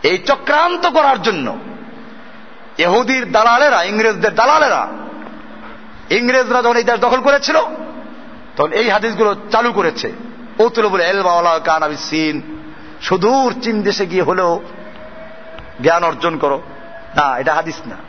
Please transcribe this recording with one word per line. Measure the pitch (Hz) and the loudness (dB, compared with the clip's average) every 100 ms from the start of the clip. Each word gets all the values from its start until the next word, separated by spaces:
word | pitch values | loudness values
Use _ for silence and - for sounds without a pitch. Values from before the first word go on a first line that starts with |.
এই | 147 185 | 0 0
চক্রান্ত | - 277 - 294 339 349 349 | 0 0 2 2 2 2 2
করার | 294 285 254 | 4 4 2
জন্য | 185 185 120 - - - - - - - - - - - - - | 0 -2 -4 -6 -12 -14 -16 -16 -16 -18 -18 -18 -18 -18 -16 -2
ইহুদির | 170 202 240 262 202 | 2 4 2 0 2
দালালেরা, | 214 226 240 294 226 | 4 6 6 6 4
ইংরেজদের | 175 208 220 196 214 214 | 2 2 2 2 0 2
দালালেরা, | 240 311 285 160 107 - - - - - - - - - - - - | 4 4 4 2 -2 -6 -14 -14 -16 -16 -16 -18 -18 -18 -18 -18 -2
ইংরেজরা | 180 240 254 254 247 | 0 2 2 2 2
যখন | 233 233 | 4 2
এই | |
দেশ | 233 233 | 2 2
দখল | 240 254 | 4 4
করেছিল, | 262 285 277 311 359 - - - - - - - - - | 4 2 4 2 2 -4 -12 -14 -16 -16 -16 -16 -16 -2
তখন | 151 | 0
এই | 127 233 | 2 2
হাদিসগুলো | 202 220 214 214 202 - | 2 0 2 2 2 0
চালু | 226 240 | 2 2
করেছে, | 202 170 - 117 - - - - - | 2 0 -2 -8 -8 -14 -14 -16 2
"উতলুবুল | 226 226 214 190 | 2 4 2 2
ইলমা | 170 196 185 | 2 2 2
ওয়ালাউ | 170 170 160 | 4 4 2
কানা | 165 160 151 | 2 2 0
বিসসিন", | 147 - 156 156 151 - - - - - - | -4 -4 -2 0 -2 -8 -14 -14 -18 -18 -12
সুদূর | - 190 202 269 254 247 | -2 2 4 4 2 0
চীন | 220 214 | -2 0
দেশে | 202 196 190 | 0 -2 0
গিয়ে | 185 | 0
হলেও | 185 185 180 170 - - - - - - - - - - - - | 2 2 2 0 -4 -16 -16 -16 -18 -16 -18 -18 -18 -16 -18 0
জ্ঞান | 139 170 | 2 4
অর্জন | 170 156 170 160 | 2 0 -2 0
করো। | 143 139 - - - - - - | 0 -2 -6 -18 -16 -18 -6 0
না, | 143 123 | 2 2
এটা | 135 | 0
হাদিস | 151 165 151 - | 0 -2 -8 -12
না। | - | -14